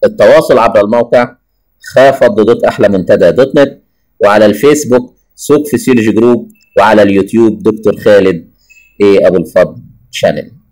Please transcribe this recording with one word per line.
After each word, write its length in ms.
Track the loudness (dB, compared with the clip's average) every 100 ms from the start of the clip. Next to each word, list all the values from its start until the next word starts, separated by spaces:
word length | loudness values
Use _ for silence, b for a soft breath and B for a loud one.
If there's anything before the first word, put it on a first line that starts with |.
التواصل 540 | -6 0 2 2 2 0
عبر 220 | 2 0
الموقع 520 | 0 -2 0 -2 -2 -8 _ _ _ _
خافض 600 | -6 2 2 2 0 2
دوت 240 | 0 0
أحلى 240 | -2 0 -2
منتدى 420 | 0 0 0 2
دوت 280 | 0 0 0
نت، 240 | -2 -4 _ _ _ _
وعلى 220 | 0 2 2
الفيسبوك 680 | 2 0 0 0 -4 -4 _ _
سوق 340 | _ -2 -2 -2
فسيولوجي 440 | -6 -2 -2 0
جروب، 380 | 0 0 0 -4 _ _ -2
وعلى 240 | 2 2
اليوتيوب 600 | 2 0 -2 0 0 0
دكتور 340 | -4 -4 -4 -4
خالد 540 | 0 2 2 -4 -10 _ b b b _
ايه 260 | 0 2 2
ابو 100 | 0
الفضل 460 | -2 -2 -2 -4 -20 _ _
شانل. 400 | -6 -4 -4 -10 _ _